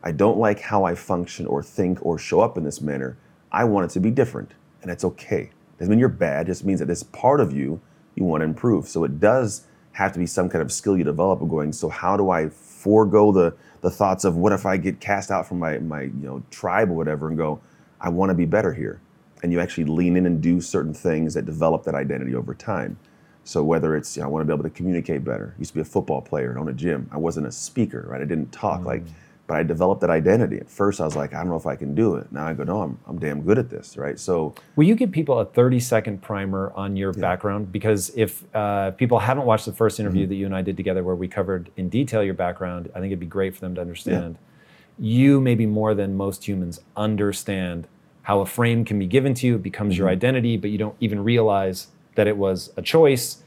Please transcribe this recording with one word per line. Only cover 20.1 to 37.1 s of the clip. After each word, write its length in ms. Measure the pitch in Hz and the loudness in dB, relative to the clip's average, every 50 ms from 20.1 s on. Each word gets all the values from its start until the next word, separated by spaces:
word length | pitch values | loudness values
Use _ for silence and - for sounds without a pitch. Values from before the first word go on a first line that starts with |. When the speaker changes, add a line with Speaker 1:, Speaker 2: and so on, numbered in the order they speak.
| 87 | 4
Speaker 1:
in 80 | 90 92 | 4 4
and 160 | 90 87 80 | 2 2 2
do 200 | 78 85 87 90 | 2 2 2 2
certain 320 | 82 - - 95 73 78 76 | 0 -2 -2 -2 -2 -2 -6
things 400 | - - 90 80 78 80 78 76 | -4 -2 -2 0 0 0 -2 -2
that 100 | - - | -4 -6
develop 380 | - 78 80 80 80 80 78 - | -6 -4 0 2 2 2 2 -2
that 120 | 82 78 | -4 -4
identity 380 | 69 69 69 69 65 65 64 62 | -4 -2 -4 -4 -4 -4 -4 -4
over 180 | 62 60 - - | -4 -6 -8 -10
time. 440 | - - - 104 87 58 50 50 - _ _ _ _ _ _ _ _ _ | -10 -6 -6 -4 -4 -4 -6 -8 -12 _ _ _ _ _ _ _ _ _
So 200 | - - 85 73 | -6 -2 0 2
whether 320 | 76 82 82 76 80 78 | 2 2 2 2 2 0
it's, 200 | 76 73 - - | -2 -4 -6 -10
you 40 | 73 76 | -8 -6
know, 40 | 69 | -4
"I 20 | |
wanna 140 | 73 80 80 | -4 -2 0
be 80 | 73 - | 0 -2
able 100 | 73 73 | -2 -2
to 60 | 80 | -6
communicate 540 | - - 87 92 90 87 82 - 85 69 67 | -6 -4 -4 -2 -2 -2 -2 -2 -4 -4 -2
better." 300 | - 62 50 50 - - - | -4 -6 -6 -8 -12 -12 -12
Used 120 | - - | -12 -8
to 40 | - | -6
be 60 | 78 | -6
a 40 | 78 | -6
football 360 | - - 101 85 - 76 65 | -2 -2 -4 -2 0 -4 -4
player 280 | - - - 73 65 62 | -4 -6 -4 -4 -4 -4
and 80 | 62 64 | -4 -6
own 100 | 76 78 | -6 -6
a 40 | 67 | -6
gym. 340 | 64 76 87 78 67 62 - | -4 -2 -2 -2 -2 -4 -8
I 60 | - | -6
wasn't 300 | 73 80 85 80 80 76 | -4 -2 -2 -2 -2 -6
a 40 | 64 | -6
speaker, 540 | 64 - - - - 127 113 - - 60 - 50 | -8 -10 -14 -8 -2 -2 -2 -2 -2 -10 -10 -10
right? 120 | 62 65 | -8 -8
I 40 | 69 | -4
didn't 260 | 73 85 78 69 64 | -4 -2 -4 -4 -6
talk, 340 | - - - 104 78 80 90 | -8 -4 -2 -2 -2 -2 -2
like, 180 | - 65 58 85 | -4 -4 -6 -6
Speaker 2:
Mm. 60 | 82 80 - - - _ _ _ | -10 -18 -20 -20 -20 _ _ _
Speaker 1:
but 100 | - 82 | -4 0
I 60 | 78 82 | 0 0
developed 360 | 80 82 80 90 92 98 95 | 0 2 2 4 2 4 2
that 100 | - 85 | 2 2
identity. 480 | 85 80 78 90 98 117 117 - 52 - | 4 4 6 6 6 6 4 2 -2 -6
At 80 | - - | -8 -12
first, 320 | - - 101 101 98 - | -2 0 0 0 2 0
I 20 | 85 | -2
was 140 | 78 73 | -2 -2
like, 160 | 76 71 73 - | -2 -4 -4 -6
"I 60 | 76 | -6
don't 100 | 85 90 | -4 -2
know 80 | 85 | -4
if 100 | 80 - | -2 -2
I 80 | 80 69 | -4 -6
can 180 | 67 - 71 71 | -4 -6 -4 0
do 220 | 78 113 110 85 | 2 2 2 2
it." 160 | 62 - - | 0 -4 -8
Now 160 | - 69 76 | -8 -6 -6
I 60 | 80 82 | -6 -4
go, 100 | - 71 | -4 -4
"No, 180 | - 92 107 95 | -2 -2 -2 -2
I'm, 140 | 73 62 62 - | -4 -6 -10 -12
I'm 140 | - 69 85 | -12 -8 -6
damn 220 | - 76 71 73 | -4 -4 -4 -4
good 160 | 78 85 104 | 0 2 2
at 120 | 127 123 123 | 2 2 -2
this," 280 | - - - - - | -6 -14 -16 -14 -12
right? 200 | - 69 71 - | -8 -8 -8 -8
So 360 | - - - 90 85 80 73 - - - - _ | -8 -2 -2 0 0 0 -2 -6 -12 -20 -6 _
Speaker 2:
Will 80 | - 147 | 6 6
you 100 | 180 226 | 6 6
give 160 | 226 254 208 | 4 2 0
people 260 | 185 156 160 143 135 | 0 -2 0 2 2
a 60 | 117 104 | 0 0
thirty-second 800 | - - - 120 127 127 123 120 - 120 110 104 113 101 95 | 0 4 4 6 6 6 2 2 2 2 2 2 0 -8 -8
primer 500 | - - 107 98 98 95 95 95 95 98 - | -8 -6 -6 -4 -4 -2 -2 -2 -4 -4 -6
on 220 | 95 98 98 98 | -6 -6 -4 -4
your 160 | 95 98 98 | -2 -2 -2